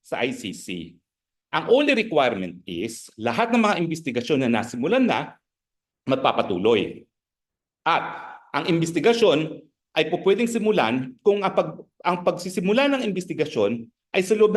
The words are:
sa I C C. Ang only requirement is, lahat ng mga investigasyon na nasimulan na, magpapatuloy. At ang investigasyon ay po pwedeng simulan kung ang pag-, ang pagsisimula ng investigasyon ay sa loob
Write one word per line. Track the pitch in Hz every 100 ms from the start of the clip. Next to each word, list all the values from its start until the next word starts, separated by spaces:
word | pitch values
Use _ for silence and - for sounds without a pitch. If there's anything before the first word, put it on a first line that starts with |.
| -
sa | -
I | 127 -
C | 98
C. | - - 90 - - _ _ _ _ _
Ang | 160 160
only | 254 294 233
requirement | 214 151 127 98 90 85 -
is, | 85 110 - - -
lahat | 117 113 233
ng | 233
mga | 214 185
investigasyon | 170 156 131 123 120 139 123
na | 113
nasimulan | 113 123 147 254
na, | 226 120 156 - _ _ _ _ _ _
magpapatuloy. | - 135 127 - - 90 107 110 82 - - _ _ _ _ _ _ _ 160
At | 170 165 - - - _
ang | 143 175
investigasyon | 165 165 165 208 233 202 147 156 - - _ _ 160
ay | 160
po | 175 190
pwedeng | 202 233
simulan | 226 214 180 113 131 131 -
kung | 208 202
ang | 190 190
pag-, | 160 - - _
ang | 175 180 185
pagsisimula | - 185 214 185 226 285
ng | 262 220
investigasyon | 185 180 165 147 123 104 117 117 _ _
ay | 190
sa | 190 214
loob | 208